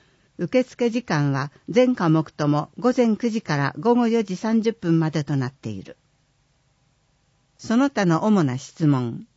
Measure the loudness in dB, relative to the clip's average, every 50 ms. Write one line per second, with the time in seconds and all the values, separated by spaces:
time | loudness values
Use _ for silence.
0 | _ _ _ _ _ _ _ -8 -6 0 0 0 0 0 -4 -2 -2 0 0 -2
1 | -2 -2 0 0 2 0 0 -2 -4 -6 -10 -16 _ 0 2 4 4 4 2 0
2 | 2 2 4 2 2 -2 _ -2 0 0 2 0 -2 -4 _ -2 -2 0 2 2
3 | 2 2 0 0 -2 -4 -4 -4 -4 -4 -2 -2 -2 -4 -4 -2 0 2 2 2
4 | 2 2 0 0 -2 -4 -6 -6 -2 0 0 2 0 0 -4 -2 -2 0 0 2
5 | 0 0 -2 -4 -4 -2 -2 -2 -2 -4 -8 _ -12 -10 -10 -10 -14 -16 -20 _
6 | _ _ _ _ _ _ _ _ _ _ _ _ _ _ _ _ _ _ _ _
7 | _ _ _ _ _ _ _ _ _ _ _ _ -6 -2 0 2 2 2 0 0
8 | 2 2 2 2 2 2 2 2 2 0 -2 -6 -10 -14 _ 0 0 2 2 2
9 | -2 -4 -8 -10 -14 _ _